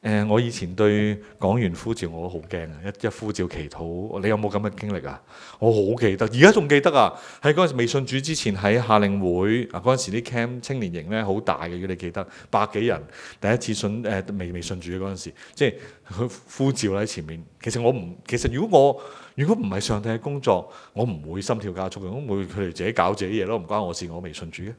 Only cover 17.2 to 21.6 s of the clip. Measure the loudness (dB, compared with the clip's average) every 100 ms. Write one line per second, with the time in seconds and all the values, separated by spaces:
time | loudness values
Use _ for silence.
17.2 | -10 -14 -16 _ -6 0 2 2 -4 -14
18.2 | -6 -2 -2 -2 4 6 6 4 -8 -18
19.2 | -14 -4 0 2 0 -2 -2 -2 -2 -4
20.2 | -4 -2 2 2 0 -18 -14 -4 -2 -4
21.2 | -8 -8 -4 -4